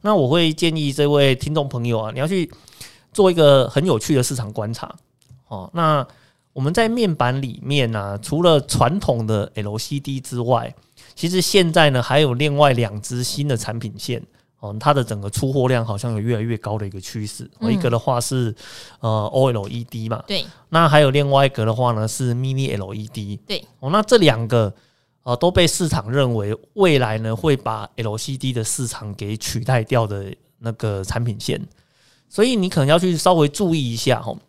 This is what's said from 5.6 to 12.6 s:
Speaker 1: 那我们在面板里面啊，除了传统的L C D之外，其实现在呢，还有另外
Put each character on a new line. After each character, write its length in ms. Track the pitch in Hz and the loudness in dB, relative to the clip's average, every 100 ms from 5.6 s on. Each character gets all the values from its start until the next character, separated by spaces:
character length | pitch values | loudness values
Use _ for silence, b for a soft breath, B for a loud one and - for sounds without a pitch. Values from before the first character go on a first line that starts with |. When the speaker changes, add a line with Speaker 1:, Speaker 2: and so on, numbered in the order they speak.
| 90 | -10
Speaker 1:
那 320 | 170 165 147 123 b b b b | -2 2 2 -2 b b b b
我 80 | - | -4
们 100 | 135 | -2
在 160 | 180 226 | 2 0
面 280 | 233 214 156 | 2 0 2
板 260 | 123 131 | 0 0
里 180 | 135 - | -6 -8
面 280 | - 143 120 110 | -2 0 0 -2
啊， 240 | 101 101 | -4 -8
除 220 | 107 143 | -4 2
了 180 | 175 151 | 4 4
传 380 | 135 - 123 190 | 2 2 2 2
统 260 | - 120 110 | -2 -2 0
的 260 | 107 - - | -2 -2 -6
L 240 | 104 107 | -8 -8
C 200 | - 143 | -8 -8
D 200 | 143 135 | -6 -10
之 200 | 127 123 | -8 -6
外， 360 | 120 120 120 - b b b - | 0 0 -2 -14 b b b -6
其 140 | 170 | -2
实 120 | 185 | 0
现 300 | 170 202 175 | 2 4 4
在 200 | 165 151 | 4 4
呢， 100 | 127 | 4
还 200 | 120 135 | 2 2
有 120 | 151 | 2
另 240 | 123 147 | 0 -2
外 160 | 143 | 4